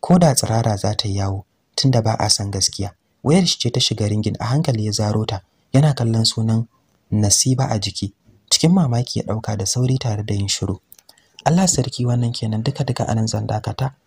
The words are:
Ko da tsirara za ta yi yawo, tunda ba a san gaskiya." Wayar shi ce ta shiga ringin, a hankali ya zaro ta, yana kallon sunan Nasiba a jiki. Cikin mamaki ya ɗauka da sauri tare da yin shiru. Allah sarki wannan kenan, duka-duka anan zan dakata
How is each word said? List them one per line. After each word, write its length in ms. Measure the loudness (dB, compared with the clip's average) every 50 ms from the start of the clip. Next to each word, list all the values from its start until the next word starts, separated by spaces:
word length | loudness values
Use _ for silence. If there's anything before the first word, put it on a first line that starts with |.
Ko 180 | 4 4 4 6
da 160 | 6 6 4
tsirara 420 | 2 0 0 0 0 2 0 0
za 180 | 0 -2 -4 -4
ta 140 | -2 -4 -4
yi 80 | -2 -2
yawo, 260 | -2 -4 -4 -6 -8 _ _ _ _ _ _
tunda 280 | 0 2 2 2 4 2
ba 120 | 0 -2 0
a 100 | 0 0
san 200 | 0 0 -2 -4
gaskiya." 440 | -4 -2 -2 -4 -4 -4 -8 -8 -8 _ _ _ _ _ 0
Wayar 220 | 4 4 4 4
shi 120 | 2 -2 -2
ce 120 | -2 -2
ta 100 | 0 0
shiga 260 | 0 0 0 0 0 0
ringin, 280 | 0 0 0 -2 -2 -2
a 60 | -4
hankali 400 | -2 0 0 2 0 0 0 -2
ya 60 | -2 -2
zaro 320 | 0 0 0 2 0 0
ta, 160 | -2 -4 -8 _ _ _ _ _ _ 4
yana 220 | 4 4 4 2
kallon 300 | 2 0 0 2 2 2
sunan 420 | 0 0 0 0 0 2 0 0 -4 _ _ _ _ _ _ _ _
Nasiba 560 | 0 0 2 2 2 2 2 2 2 0 0 -2
a 80 | -2 -2
jiki. 340 | -4 -6 -6 -6 -8 -8 -8 _ _ _ _ _ _ _
Cikin 200 | -2 2 4 4 4
mamaki 460 | 4 4 2 0 -2 -2 -2 -6 -8
ya 60 | -4
ɗauka 300 | -4 -6 -6 -4 -6 -6
da 100 | -4 -4
sauri 320 | -4 -2 0 0 0 0 0
tare 240 | -2 -4 -4 -4 -4
da 120 | -4 -4
yin 140 | -4 -2 -4
shiru. 300 | -4 -4 -4 -4 -6 -6 _ _ -20 -20 _ _ -20 _ _ _ _ -4 0
Allah 240 | 2 2 4 2 2
sarki 380 | 2 0 -2 -2 -4 -4 -2
wannan 260 | 0 0 0 0 -2 -4
kenan, 300 | -4 -4 -4 -4 -2 -2
duka-duka 400 | -2 -2 -2 -4 -4 -2 -4 -2 -2
anan 180 | 0 0 0
zan 200 | 0 -2 -4 -4
dakata 480 | -4 -4 -4 -4 -6 -6 -4 -6 -6 -6 _ _